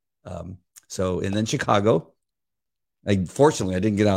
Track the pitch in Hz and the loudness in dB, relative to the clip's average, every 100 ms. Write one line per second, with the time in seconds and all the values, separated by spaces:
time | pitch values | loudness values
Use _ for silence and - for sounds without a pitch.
0 | _ _ - 87 85 92 _ - - - | _ _ -16 -14 -14 -16 _ -20 -12 -4
1 | 92 90 98 107 113 - - 104 104 156 | -2 -2 -2 -2 -2 -2 0 2 4 2
2 | - _ _ _ _ _ _ _ _ _ | -2 _ _ _ _ _ _ _ _ _
3 | - 101 82 - 147 - 95 92 107 101 | -2 0 0 4 4 4 -4 -2 0 2
4 | 104 | 2